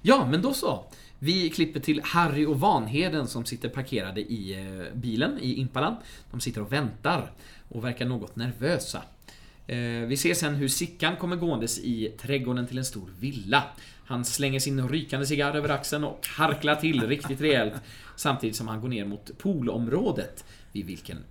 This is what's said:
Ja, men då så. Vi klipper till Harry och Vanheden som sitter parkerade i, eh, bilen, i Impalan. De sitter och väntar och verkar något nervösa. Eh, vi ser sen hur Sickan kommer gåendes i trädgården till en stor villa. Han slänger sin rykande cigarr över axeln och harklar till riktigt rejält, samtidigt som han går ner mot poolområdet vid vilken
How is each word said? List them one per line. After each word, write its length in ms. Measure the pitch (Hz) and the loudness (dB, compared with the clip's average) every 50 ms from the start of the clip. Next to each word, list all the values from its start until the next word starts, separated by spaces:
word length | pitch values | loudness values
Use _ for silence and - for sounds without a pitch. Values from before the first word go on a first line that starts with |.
| - | 10
Ja, 220 | 180 262 277 175 123 | 8 8 8 8 4
men 100 | 143 175 | 4 4
då 120 | 185 269 269 | 2 2 0
så. 320 | - - 202 135 - - - - - - - - - | 0 0 0 0 -2 -6 -14 -20 -20 -20 -20 -12 -4
Vi 300 | 135 151 180 190 175 160 | 0 2 2 4 2 0
klipper 300 | 160 - 160 156 - 143 | 4 2 2 2 2 -2
till 220 | - - 151 147 - | 2 2 2 2 0
Harry 420 | - - 170 175 151 139 143 151 | 2 4 4 4 4 4 2 2
och 140 | 147 147 127 | 4 4 4
Vanheden 680 | 147 214 180 131 110 107 120 147 180 180 156 156 131 | 6 6 4 4 2 0 0 2 2 2 2 0 -2
som 180 | 117 - 117 117 | -2 -4 -4 -4
sitter 240 | - 120 117 - - | -4 -6 -4 -6 -4
parkerade 520 | - 139 127 - 135 107 92 95 95 104 | -4 -4 -4 -2 -2 -2 -2 -2 -4 -6
i, 320 | 104 - 117 110 95 95 95 95 | -4 -4 -4 -4 -4 -6 -6 -6
eh, 360 | 95 95 95 95 87 - - | -8 -8 -8 -8 -8 -8 -6
bilen, 400 | 120 117 123 107 117 143 254 294 262 | -4 -4 -2 0 0 0 0 -2 -2
i 120 | - 127 120 | -2 -2 -2
Impalan. 420 | - 135 123 - 131 147 196 233 - - - - - - - | -2 -4 -2 0 0 0 0 -2 -4 -10 -16 -18 -18 -16 -10
De 80 | - 120 | -8 -6
sitter 220 | - 127 110 110 | -4 -4 -4 -4
och 100 | 104 104 131 | -4 -2 0
väntar 580 | 147 139 107 - - - 147 175 143 101 - - - - - - - - - | 0 0 -2 -4 -2 0 0 0 0 -2 -4 -12 -18 -20 -20 -20 -20 -18 -10
och 140 | - 117 113 | -8 -4 -4
verkar 200 | 127 117 - 123 | -4 -2 -2 -2
något 300 | 127 127 113 101 90 - | -2 -2 -2 -6 -8 -6
nervösa. 640 | 117 117 123 120 - 123 156 175 - - - - - - - - - - - - - - - - - - | -4 -4 -4 -2 0 0 0 0 0 -2 -6 -8 -8 -10 -12 -20 -20 -20 -20 -20 -20 -20 -20 -20 -16 -10
Eh, 100 | - - 120 120 120 117 117 117 | -6 -4 -2 -2 -2 -2 -2 -2
vi 100 | 117 139 | 0 0
ser 160 | 139 - 165 - | 2 4 2 4
sen 220 | - 165 147 147 | 4 2 0 2
hur 120 | 143 143 | 2 0
Sickan 480 | 131 - - 175 165 - - 156 160 175 | 0 0 0 -2 -4 -2 0 0 0 0
kommer 200 | 170 185 175 180 | 0 -2 -2 0
gåendes 440 | 170 175 170 147 113 113 113 - - | 0 0 0 0 0 0 -2 -2 -2
i 340 | - - 120 113 107 107 - - | -2 -2 0 0 -2 -4 -4 -8
trädgården 460 | - - 143 135 127 123 123 123 123 | -4 -2 0 0 0 0 0 0 -2
till 100 | 123 123 | -2 -4
en 80 | 131 131 | -4 -4
stor 240 | - - 107 92 90 92 90 | -4 -6 -8 -12 -12 -10 -6
villa. 440 | 110 139 139 117 95 98 120 139 - - - - - - - - - | -6 -4 -4 -4 0 4 4 4 4 2 -12 -16 -18 -20 -20 -20 -8
Han 200 | - 127 123 120 | -6 -4 -2 -2
slänger 340 | - - - 139 135 135 135 | -2 0 0 0 2 2 0
sin 300 | 131 143 139 135 127 123 | 0 2 2 2 2 2
rykande 360 | 147 156 - - 143 135 139 | 2 0 0 0 -2 0 0
cigarr 300 | 135 151 143 143 143 147 | 2 2 2 2 2 2
över 140 | 151 147 147 | 2 2 2
axeln 340 | 143 135 - - 151 151 151 | 0 0 0 -2 0 0 0
och 240 | - - - - - - | -2 -2 -6 -8 -8 2
harklar 380 | - 160 151 143 - - 147 151 | 4 4 4 4 2 4 2 2
till 320 | 151 - 165 156 127 113 | 4 4 2 2 2 2
riktigt 340 | 110 139 143 - 135 135 131 | 2 0 -2 0 -6 -4 0
rejält, 320 | 147 156 143 123 110 107 107 - - - - - - - - | 4 4 6 6 4 2 0 -6 -12 -12 -18 -18 -18 -16 -10
samtidigt 400 | - - 151 131 127 - 113 107 | 0 2 2 2 2 0 -2 -2
som 120 | - 120 | -2 -4
han 140 | 110 110 110 | -4 -4 -4
går 60 | 113 127 | -2 -2
ner 160 | 123 107 101 | -2 -2 -2
mot 320 | 101 101 104 - - - | -4 -6 -6 -10 -16 -16
poolområdet 1080 | - - 202 190 147 120 120 87 117 120 113 127 175 247 214 147 - 87 - - - - - - - - - | -4 0 0 0 2 0 0 0 0 2 2 2 2 2 2 0 0 -4 -6 -10 -16 -16 -18 -20 -20 -20 -10
vid 140 | - 104 90 | -8 -8 -6
vilken 320 | 87 90 82 - - 90 69 - - | -6 -10 -10 -10 -12 -12 -12 -12 -16